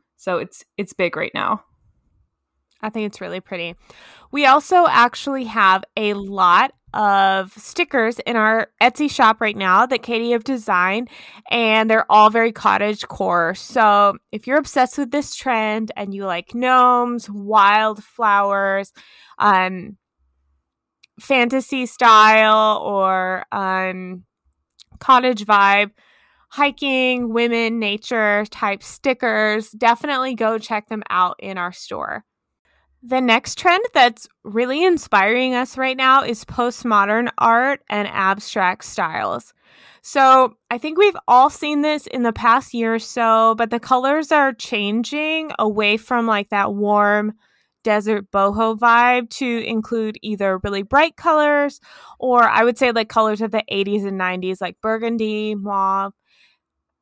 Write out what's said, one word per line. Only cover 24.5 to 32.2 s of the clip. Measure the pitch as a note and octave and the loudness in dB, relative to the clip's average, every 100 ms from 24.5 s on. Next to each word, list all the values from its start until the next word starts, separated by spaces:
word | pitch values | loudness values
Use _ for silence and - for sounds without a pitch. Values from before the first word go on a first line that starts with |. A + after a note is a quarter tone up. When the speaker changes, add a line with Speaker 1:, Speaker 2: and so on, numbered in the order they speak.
| _ _ _ _ - | _ _ _ _ -4
Speaker 2:
cottage | - B3+ B3+ A3 | 2 4 4 -2
vibe, | G#3 G#3 G3+ G3+ G#3 - _ _ _ _ _ | 0 4 4 4 0 -6 _ _ _ _ _
hiking, | - C#4+ C#4 C#4 C4 B3+ B3 A#3+ | -2 -2 -2 -4 0 0 -2 -4
women, | A3+ A#3 A#3 A3+ A#3 | -2 -2 -2 -2 -4
nature | G#3 G#3 - A#3+ G#3+ G#3 G#3+ | -4 -6 -6 -2 0 0 -4
type | - G#3 G3 | -6 -6 -6
stickers, | - - C#4 C4 A#3+ G#3+ G#3+ G#3+ G#3+ | -10 -8 -4 -2 -2 0 0 -2 -6
definitely | G#3+ A#3 A#3 D4 C4+ C4 | -2 0 0 -2 -4 -4
go | A#3 A3 A3+ | -4 -2 -4
check | A3 G#3+ G#3+ | -4 -8 -6
them | G#3+ - | -10 -6
out | F3+ F3+ - | -2 -2 -4
in | G3 F#3+ | -12 -10
our | F3 | -10
store. | F3+ - - C2+ - | -10 -12 -10 -8 -10